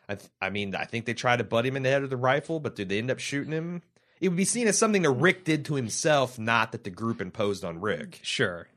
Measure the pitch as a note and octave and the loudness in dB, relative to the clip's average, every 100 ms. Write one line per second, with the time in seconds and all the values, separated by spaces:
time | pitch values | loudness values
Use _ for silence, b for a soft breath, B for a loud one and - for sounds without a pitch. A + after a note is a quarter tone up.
0 | b G2+ - - F#2+ G2+ G2+ F2+ D#2 A#2 | b -12 -12 -8 -6 -4 -4 -4 -4 -4
1 | A#2 A2+ B2+ B2 G2+ A2+ B2+ C3+ B2+ C#3 | -4 -2 2 2 2 2 2 0 2 2
2 | C3+ C3 B2+ C#3+ - E3 B2+ - F#2+ G2 | 0 0 2 2 0 -4 -4 -6 -2 -2
3 | B2 B2+ - C#3+ C#3+ D#3+ E3+ F3 _ _ | -2 -4 -4 -4 -4 -6 -6 -10 _ _
4 | b b F3+ E3+ F#3+ A#3 A3+ - A3 G3+ | b b 0 2 0 2 2 4 4 4
5 | D#3+ B2 F3 - - D#3 C3+ C#3+ A2 - | 4 4 4 2 0 0 0 -4 -2 0
6 | D#3+ D3 B2+ - A2 A2+ A2+ A2+ G2+ F2+ | 2 4 2 -2 2 2 2 -4 -10 -4
7 | A2+ G#2 F#2 - G#2 G2 F2+ E2 G#2 F2+ | -4 -2 -4 -2 -2 0 -6 -4 -2 -4
8 | F2+ - - - G#2+ E2+ - | -6 -10 -6 0 0 -2 -12